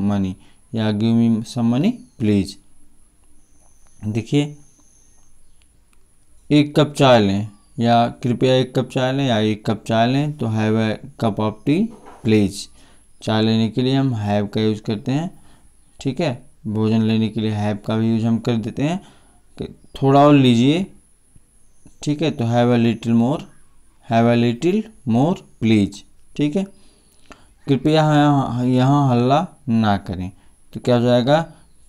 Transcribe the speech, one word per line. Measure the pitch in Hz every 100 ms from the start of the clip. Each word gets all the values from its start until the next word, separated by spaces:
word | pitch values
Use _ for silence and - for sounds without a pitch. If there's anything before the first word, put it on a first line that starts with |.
| 101
money | 101 95 95 - _ _
या | 113 110
give | 104 113 117
me | 117 110 110
some | 120 117
money | 123 196 247 - -
please। | 107 101 90 - - - - - - _ _ - _ _ _ - - - 107
देखिए, | 110 110 143 147 147 - _ _ _ _ _ - - - - _ _ _ - _ _ _ - -
एक | 147 147 156
कप | 147
चाय | - 170 120
लें | 98 101 107 - _ -
या | 117 117 120 -
कृपया | 123 113 127 131
एक | 127 135
कप | 120
चाय | 139 127
लें | 135 135
या | 110
एक | 107 104 -
कप | 101 -
चाय | 113 120
लें, | 139 151 151
तो | 113
have | 110 107 110
a | 110 107 - -
cup | 113 104
of | 107 104 -
tea | 165 226 - - - 110
please। | 107 98 - - - - - _ -
चाय | - 110
लेने | 110 110 110
के | 127
लिए | 127 135
हम | 135 113
have | 104 104 101
का | 110
यूज़ | 110 104
करते | - 107 -
हैं। | 139 175 - - - - _ _ -
ठीक | 135 127
है, | 160 123 - _ 110
भोजन | 107 110 113
लेने | 110 110 110
के | 110
लिए | 107 104
have | 104 104 -
का | 110
भी | 113
यूज़ | 113 113
हम | 113
कर | 123 113
देते | 107 -
हैं | 147 190 - - _ _ _ -
कि | - - - -
थोड़ा | 135 139
और | 147 143
लीजिए। | 127 117 131 170 196 - _ _ _ - _ _ _ - - -
ठीक | 147 147
है, | 156
तो | - 117
have | 120 120
a | 120
little | 117 104 117 117
more, | 120 165 - - - - _ _ -
have | 117 117
a | 120
little | 120 117 170 214 208 - -
more | 117 156 190 - _
please। | 110 110 98 - - - - -
ठीक | 147 190
है, | 196 - - _ _ _ - - - _ -
कृपया | 135 156
यहाँ, | 156 156 147 147 139 123 120 123
यहाँ | 127 131 143 135
हल्ला | 120 123 143 185 - -
ना | 113 110 98
करें, | - 90 92 - - _ _
तो | 113
क्या | 127 120
हो |
जाएगा, | 123 123 117 156 160 - - -